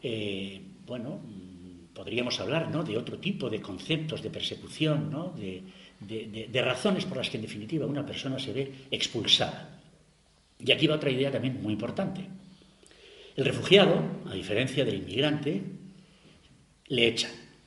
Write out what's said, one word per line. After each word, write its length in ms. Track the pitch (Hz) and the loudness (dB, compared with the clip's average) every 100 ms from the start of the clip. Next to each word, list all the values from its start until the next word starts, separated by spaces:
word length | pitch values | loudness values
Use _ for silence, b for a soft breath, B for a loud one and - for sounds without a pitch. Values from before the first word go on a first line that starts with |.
Eh, 600 | 131 113 104 98 98 98 - - - | -2 -2 -2 -4 -6 -10 -16 -18 -12
bueno, 340 | 123 113 151 | -8 -6 -8
mm, 720 | 131 98 92 87 92 87 - | -10 -14 -14 -16 -16 -16 -18
podríamos 460 | - 98 113 123 - | -14 -4 0 0 0
hablar, 300 | 95 151 160 | 0 0 0
¿no?, 140 | 156 | -2
de 140 | 147 107 | 0 -2
otro 200 | 117 110 | -2 -4
tipo 320 | 180 202 127 | -4 -2 -2
de 100 | 107 | -4
conceptos 640 | - 92 - 156 156 - | -6 -10 -2 -2 0 -4
de 80 | 107 | -6
persecución, 840 | - - - - - 156 151 101 | -6 -6 -6 -12 0 2 4 0
¿no?, 180 | 135 185 | -4 -6
de, 340 | 160 101 92 95 B B B | -6 -8 -8 -12 B B B
de, 280 | 104 110 110 | -8 -6 -6
de, 200 | 107 110 | -8 -2
de 140 | 127 | 0
razones 440 | 120 - 214 196 - | 2 2 2 2 0
por 120 | 131 | -2
las 120 | 120 | -2
que, 80 | 120 | -4
en 60 | |
definitiva, 420 | 110 107 107 160 120 | -6 -6 -4 -2 0
una 180 | 143 143 | -2 -4
persona 320 | - 139 131 | -6 -4 -4
se 140 | - | -4
ve 200 | 110 135 B B | -4 -4 B B
expulsada. 920 | 120 - 120 98 - 101 - - - - - - _ _ _ _ _ | -2 -2 -2 4 4 4 -2 -12 -18 -20 -20 -20 _ _ _ _ _
Y 80 | 120 | 2
aquí 140 | 117 151 | 4 6
va 100 | 151 | 4
otra 140 | 143 | 2
idea 220 | 127 135 | 2 2
también 300 | 127 131 113 | 2 0 -2
muy 120 | 101 | -2
importante. 480 | 104 117 - 196 - - - - - - - B B B B B - | -2 -2 -2 -4 -4 -10 -14 -18 -20 -20 -20 B B B B B 0
El 80 | |
refugiado, 580 | 127 - - 190 170 - - - - | 0 2 8 10 10 6 2 -4 -6
a 60 | |
diferencia 520 | 95 87 104 127 - 123 | -6 -2 0 2 2 2
del 100 | 98 | 0
inmigrante, 680 | 92 101 147 147 139 190 - - - B B B B B B - - _ - | -2 0 2 2 0 -2 -4 -10 -16 B B B B B B -20 -20 _ -2
le 200 | 127 117 | 6 6
echan 260 | 113 - - - - | 6 -4 -6 -18 -20